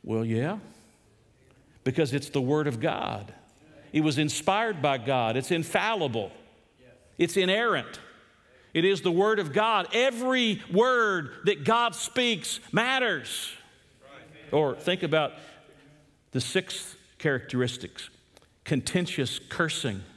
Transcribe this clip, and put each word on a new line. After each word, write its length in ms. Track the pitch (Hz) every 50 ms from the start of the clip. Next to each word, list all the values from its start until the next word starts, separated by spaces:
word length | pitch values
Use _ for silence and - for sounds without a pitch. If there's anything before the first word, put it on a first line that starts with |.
| -
Well, 220 | - 110 110 113
yeah, 340 | 113 113 113 127 160 208 208 - - - - - - _ _ _ _ _ _ _ _ _ _ _ _ - _ _ _ _ - _
because 300 | 131 127 170 156 123 127
it's 160 | 143 - -
the 120 | - 143
Word 260 | 127 127 147 151 151
of 120 | 147 120 113
God. 540 | 131 165 - - - - - 101 104 - - - - _ _ _ - - - - - - -
It 80 | 156
was 160 | 156 156 131
inspired 640 | 135 156 147 - - - - 190 208 233 226 208 151
by 160 | 139 147 135
God. 400 | 131 110 131 135 127 117 113 113
It's 140 | 131 131 -
infallible. 800 | 180 165 156 160 - 185 185 220 226 202 160 131 110 113 101 92 - - - - - _ _ _ _ _ - - - _ _ _ -
It's 200 | - 170 165 170
inerrant. 640 | 196 185 180 190 214 240 233 190 139 113 - - - - - - - - _ _ _ _ _ - - - - -
It 100 | 160 165
is 180 | 190 196 165
the 100 | - 185
Word 280 | 170 175 196 214 220 208
of 140 | 190 151 123
God. 340 | 202 220 226 220 202 175 - 190
Every 680 | 226 254 269 247 226 254 254 262 254 240 220 196 208 - -
word 600 | 165 196 233 254 254 240 226 208 190 175 147 127 - - -
that 180 | 190 208 - 139
God 320 | 214 226 233 240 233 -
speaks 640 | - - - - 254 247 240 226 170 135 - - - - - -
matters. 800 | 190 233 254 262 262 247 226 180 143 117 - - - - - - - - - - _ _ _ _ _ - - - - - - - - - -
Or 240 | - 147 156 135 120
think 260 | - - 175 180 185
about 300 | - 151 156 160 147 131 - - - - - - - - - - - - - - _ _ _ _ _ _
the 100 | - 131
sixth 560 | - - - 190 180 - - - - - - - - _ _
characteristics, 920 | _ - 156 139 120 - - - 123 127 120 123 - - 85 - - - - - - _ _ _ - _ _ _ _ _
contentious 720 | - 156 131 - - - 180 175 - - - 135 120 - -
cursing. 640 | - - - - 170 156 - - - 127 101 95 92 - -